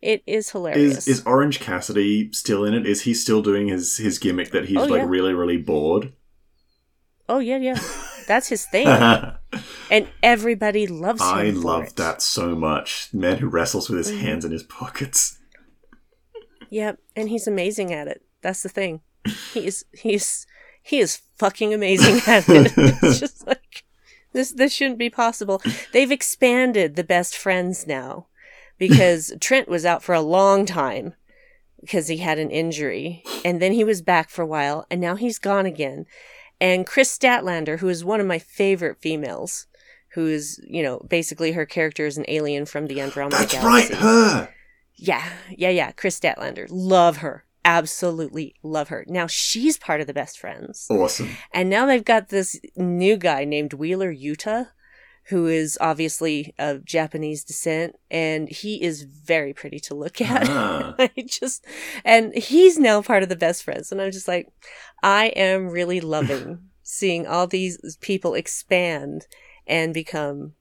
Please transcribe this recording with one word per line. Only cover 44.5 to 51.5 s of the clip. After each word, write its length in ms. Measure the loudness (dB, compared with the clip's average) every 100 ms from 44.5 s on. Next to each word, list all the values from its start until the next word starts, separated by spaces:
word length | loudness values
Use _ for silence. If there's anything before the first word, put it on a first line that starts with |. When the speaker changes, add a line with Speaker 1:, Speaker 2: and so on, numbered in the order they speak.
| _ _ _ _ _
Speaker 1:
Yeah, 280 | -4 -4 -4 -14 -18 -4
yeah, 120 | 0
yeah. 220 | 0 -2
Chris 260 | -4 -4 -2
Statlander. 480 | -4 -4 -8 -10 -10
Love 500 | -6 2 6 6 4
her. 260 | -8 -12 _ _
Absolutely 920 | 4 4 0 -4 -4 -4 -6 -8 -12 _
love 240 | -6 -6 -4
her. 160 | -8 -8
Now 220 | -6 -4
she's 500 | -4 -2 2 2 0
part 220 | -2 -4
of 80 | -2
the 60 |
best 220 | -6 -8 -10
friends. 480 | -16 -14 -16 -16 -2
Speaker 2:
Awesome. 380 | 0 0 -2 -8 -10 -8